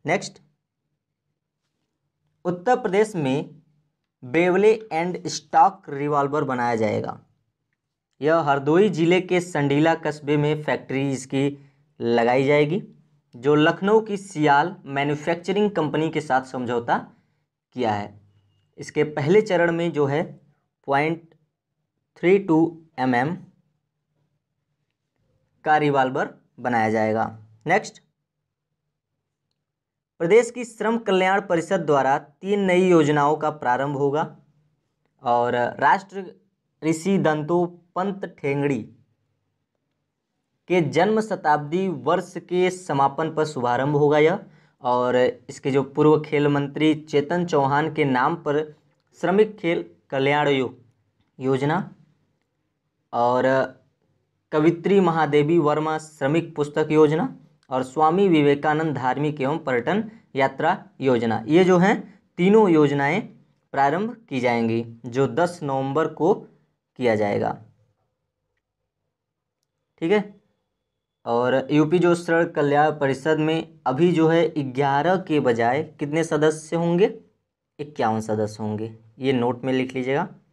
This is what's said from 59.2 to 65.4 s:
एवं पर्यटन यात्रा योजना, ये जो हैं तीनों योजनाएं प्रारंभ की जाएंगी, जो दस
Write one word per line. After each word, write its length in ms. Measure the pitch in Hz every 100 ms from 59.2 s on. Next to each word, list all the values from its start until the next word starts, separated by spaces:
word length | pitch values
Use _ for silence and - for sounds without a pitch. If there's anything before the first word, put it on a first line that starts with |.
| 151 151
एवं 180 | 131 143
पर्यटन 520 | - 123 120 202 220 - _
यात्रा 540 | 131 135 - 156 190 - _
योजना, 420 | 131 123 117 107 -
ये 160 | 160
जो 140 | 180 180
हैं 460 | 190 - - _ _ -
तीनों 320 | 180 220 208
योजनाएं 520 | 156 147 143 139 180 - - _ _ _
प्रारंभ 540 | 139 139 165 226 247 _
की 100 | 135
जाएंगी, 580 | 123 117 113 117 117 113
जो 220 | 127 123 135
दस 320 | 117